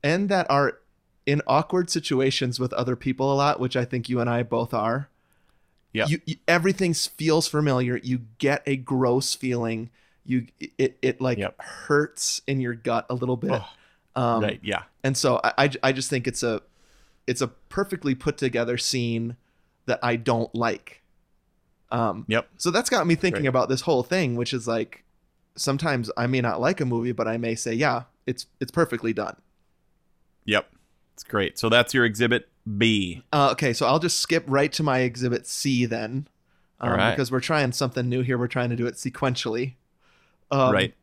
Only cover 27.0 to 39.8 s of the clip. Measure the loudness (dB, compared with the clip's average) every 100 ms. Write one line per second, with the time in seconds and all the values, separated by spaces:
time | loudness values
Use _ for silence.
27 | -2 -2 -2 -2 -2 -4 -2 0 0 0
28 | -6 _ -8 -8 -10 _ -4 0 0 0
29 | -2 -2 -6 -8 _ _ _ _ _ _
30 | _ _ _ _ -2 -2 -2 _ _ _
31 | _ -20 -4 -2 -2 -2 4 4 4 4
32 | 2 2 2 2 -2 _ -8 2 4 4
33 | 0 -6 -2 2 4 2 -2 0 2 2
34 | 2 -2 0 -2 2 0 2 0 0 2
35 | 0 0 -2 -2 -4 -4 0 2 0 -2
36 | -4 -6 -8 _ _ _ _ _ -2 2
37 | 2 2 0 -2 0 0 0 0 -2 -2
38 | -2 -2 0 -2 -2 -2 -2 -2 -4 -4
39 | -10 -2 -2 -2 -4 -4 -4 -8